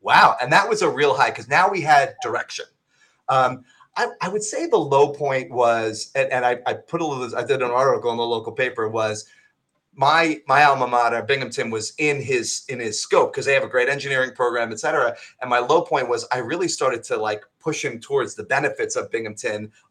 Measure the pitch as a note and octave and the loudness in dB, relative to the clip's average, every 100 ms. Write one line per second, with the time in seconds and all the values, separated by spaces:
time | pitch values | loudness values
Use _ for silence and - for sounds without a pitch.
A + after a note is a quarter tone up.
0 | G2+ C#3+ F3+ G2+ C3 E3 G3+ A3+ E3+ B2+ | 4 6 6 4 2 2 2 0 0 2
1 | D3 - A#2+ - A2+ D3 F#3+ G3 D3+ D3 | 2 4 2 0 -2 2 2 0 4 4
2 | C3+ - A2 A#2 - - - _ _ _ | 4 -4 -6 -4 -6 -12 -14 _ _ _
3 | _ _ - C3+ B2+ C3 _ _ _ - | _ _ -2 2 2 -2 _ _ _ -4
4 | A#3+ - F3+ G#3 G#3 - E4+ G#3+ C#3+ C#3 | -4 -4 -6 -4 -6 -6 0 0 2 4
5 | - - C#3+ C3 B2+ B2 A#2 A2+ A2 G#2 | 4 2 -2 -2 -4 2 2 2 -2 -6
6 | - C#3 C3 B2+ B2 A#2+ B2+ A2+ - E3+ | -6 -2 0 0 0 0 -4 -6 -6 -4
7 | D#3+ C3+ B2 A2+ A#2+ C3 B2 B2 C3+ A#2 | -4 -4 -6 -6 -2 -2 0 2 2 2
8 | A#2 A#2 A#2 A2+ A2 A#2+ B2+ A#2+ A2 A2+ | 0 -2 -2 -2 -6 -4 -4 -2 -4 -2
9 | A2 G#2 - _ _ _ _ _ _ - | -2 -4 -12 _ _ _ _ _ _ 0
10 | C3+ D#3+ E3 D3+ - C3+ D3 C3+ B2 B2 | 4 4 2 -2 2 6 6 4 2 2
11 | A#2 A2+ A2 C3+ B2 B2+ A#2+ A2 G#2+ - | 2 0 -2 -2 -2 -6 -4 -4 -8 -4
12 | D3+ C#3+ A#2+ B2+ A2+ - - B2+ A#2 G#2 | -2 -2 -2 -2 -2 -8 -8 -8 -6 -6
13 | - F#3 B2+ - C3+ C3+ - B2+ B2+ C#3+ | 2 4 4 0 0 0 2 0 2 0
14 | C#3 C3+ B2+ A#2 B2 A#2+ A2+ C#3 D#3 D#3 | -2 -2 -2 -2 -2 0 -4 -4 -2 0
15 | A#2+ A#2+ - _ B2 B2 B2 D#3+ E3 C#3+ | 0 -2 -16 _ -2 0 4 2 2 -2
16 | B2 D3+ - B2+ A#2 E3+ F3 - C3+ A#2 | -2 -4 -4 -6 -4 -4 -4 -2 -2 -2
17 | - A#2 G#2+ G#2+ - _ E3 D3+ C#3 A#2 | -6 -4 -2 -6 -10 _ -8 -6 -8 -10
18 | - C3+ A#2 - G#2 C3+ D3 - A2 B2+ | -4 -2 -2 -8 -2 0 0 -4 -4 -4
19 | G2+ A#2 A2 G#2+ A#2+ G#2 G#2+ _ _ | -6 -8 -8 -8 -6 -6 -10 _ _